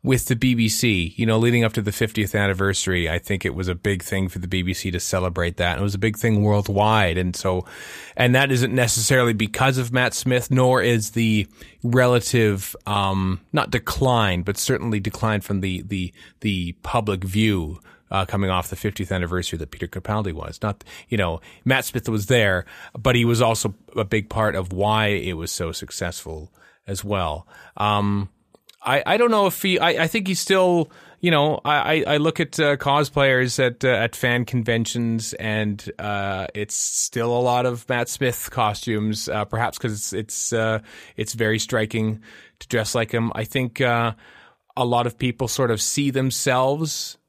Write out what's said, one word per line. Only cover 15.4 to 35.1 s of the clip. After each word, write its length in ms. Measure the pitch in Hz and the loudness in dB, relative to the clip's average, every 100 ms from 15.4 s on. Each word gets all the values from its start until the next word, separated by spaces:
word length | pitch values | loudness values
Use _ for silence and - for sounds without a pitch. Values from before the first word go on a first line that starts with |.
from 200 | - 101 | -2 -4
the, 220 | 95 92 | -2 -4
the, 280 | - 98 87 - - _ | -6 -6 -6 -10 -20 _
the 320 | 107 95 87 85 | -2 -2 -4 -8
public 420 | - 120 107 95 | -4 -2 -2 -4
view, 560 | 92 101 110 98 78 90 - - _ | -2 0 2 2 -4 -10 -18 -20 _
uh, 160 | 98 92 | -4 -2
coming 240 | 101 95 | -2 0
off 220 | 92 - | 0 -2
the 40 | 95 | -6
fiftieth 360 | 107 - 92 | -6 -6 -4
anniversary 460 | 92 87 90 87 82 | -4 -2 -4 -4 -8
that 100 | 76 | -10
Peter 180 | - 87 | -10 -10
Capaldi 460 | 92 - 107 98 | -10 -4 -4 -4
was. 260 | 78 76 80 | -8 -12 -6
Not, 200 | 107 101 - - - | -6 -6 -14 -20 -4
you 80 | 110 | 0
know, 240 | 90 82 - - | 0 -2 -10 -6
Matt 220 | 120 131 - | 0 2 0
Smith 240 | 117 113 | -6 -2
was 160 | 110 98 | -4 2
there, 400 | 123 104 92 - - - - | 4 4 2 -4 -16 -18 -2
but 180 | 120 123 | 2 4
he 80 | |
was 160 | 117 117 | 4 4
also 360 | 117 110 107 95 - - | 4 2 -2 -6 -8 -4
a 80 | |
big 260 | 101 113 98 | 0 -2 -2
part 260 | 113 107 82 | 0 0 0
of 180 | 92 | -4
why 360 | 90 104 107 104 | -2 2 2 2
it 240 | 101 90 | 0 -2
was 180 | 82 85 | -6 -6
so 200 | - 82 | -6 -6
successful 800 | 82 - - 87 - 78 78 78 _ - _ - | -6 -10 -6 -6 -8 -12 -12 -14 _ -20 _ -10
as 160 | 98 | -8
well. 440 | 101 101 85 78 - - - - | -4 -2 -2 -4 -10 -20 -20 -2
Um, 520 | 104 104 101 101 98 _ _ _ - _ | 0 2 2 0 -2 _ _ _ -20 _
I, 200 | - 139 - | 0 0 2
I 120 | 208 | 2
don't 120 | 240 | 4
know 160 | 220 196 | 4 2
if 160 | - | 0
he, 160 | 196 180 | 0 2
I, 120 | 170 | 2
I 180 | - 165 | 2 0
think 200 | 226 190 | 0 -2
he's 120 | 185 | -4
still, 500 | - 190 185 175 147 - - - | 2 4 4 4 0 -8 -20 -2
you 100 | 175 | 2
know, 320 | 156 151 147 | 4 2 0
I, 120 | - 147 | 0 2
I, 380 | - 160 - 151 | 2 2 2 2
I 20 | |
look 220 | 156 160 | 2 0
at, 200 | 156 - | -4 2
uh, 180 | 147 143 | 2 2
cosplayers 840 | 143 143 143 143 139 127 127 - | 2 2 2 2 4 4 2 2
at, 220 | 127 120 131 | 0 2 0
uh, 40 | |
at 260 | 113 113 - | 2 0 -2
fan 280 | 127 123 | 0 0
conventions, 880 | 120 127 113 117 113 120 117 | 0 -2 0 0 0 -2 -2